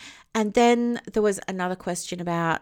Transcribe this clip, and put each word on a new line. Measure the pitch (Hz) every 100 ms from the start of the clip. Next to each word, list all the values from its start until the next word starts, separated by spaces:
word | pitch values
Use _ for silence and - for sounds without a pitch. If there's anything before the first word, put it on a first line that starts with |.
| - - _ 220
And | 214
then | 202 240 240 240 233 -
there | -
was | 214 196 -
another | 190 180 185
question | 185 175 - 175
about | 175 170 165 160